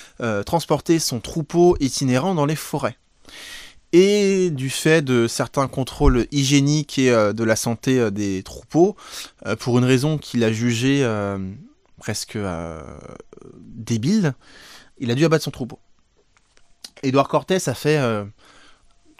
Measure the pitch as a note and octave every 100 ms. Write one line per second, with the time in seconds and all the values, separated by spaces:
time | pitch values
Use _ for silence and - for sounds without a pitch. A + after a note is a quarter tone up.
0 | - - A#2 G#2 G2+ E3 - D3 - E3
1 | - A#2+ - E3+ D3 E3+ F3 F3 C3+ -
2 | C3+ B2+ F3 F3 C#3+ D#3 - D3+ A#2 -
3 | _ _ - - - - - - _ E3+
4 | G3 G#3 G3 G3 F3+ C#3 C3 - D#3 D#3+
5 | C#3 A#2+ A#2 - B2 - C3 C3+ B2+ -
6 | C#3+ B2 - D3 C3+ C#3+ C#3 D3+ D3 -
7 | C3 A#2 G#2 G#2+ A2+ A2 B2 A2+ - C3
8 | A2 G2+ G2+ F#2+ - - - D3 F#3+ G#3+
9 | - - - _ - A2+ - A#2+ B2+ C3
10 | D3 D3+ - A#2+ A2+ A2 A#2+ A2+ C3 C#3
11 | B2 G#2+ G2+ G2 F#2+ A2 A#3 _ _ _
12 | - G#2 - A2 G2+ E2+ E2+ D#2+ C#2 D2
13 | - - - - - - - A#2+ A2+ A#2
14 | B2+ G#3+ E3 - - - - - - -
15 | A#2 B2 D#3+ D#3 - - A#2 - _ _
16 | _ _ _ _ _ _ _ _ - -
17 | C3+ C3+ C3+ D3+ - F#3 D3+ A#2+ D3 D3+
18 | B2 G#2+ G2+ - _ - - _ _ _
19 | _ _